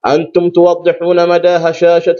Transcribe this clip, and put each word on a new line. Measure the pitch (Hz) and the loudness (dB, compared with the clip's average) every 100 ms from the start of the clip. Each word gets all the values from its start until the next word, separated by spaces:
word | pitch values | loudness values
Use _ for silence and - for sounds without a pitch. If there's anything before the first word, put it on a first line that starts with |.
| - | 0
أنتم | 151 160 180 175 | -2 0 -2 0
توضحون | 170 175 170 175 170 175 175 175 | 2 2 2 -2 -2 -2 0 2
مدى | 175 175 | 2 0
هشاشة | 175 165 165 170 170 165 | 0 -2 0 2 2 0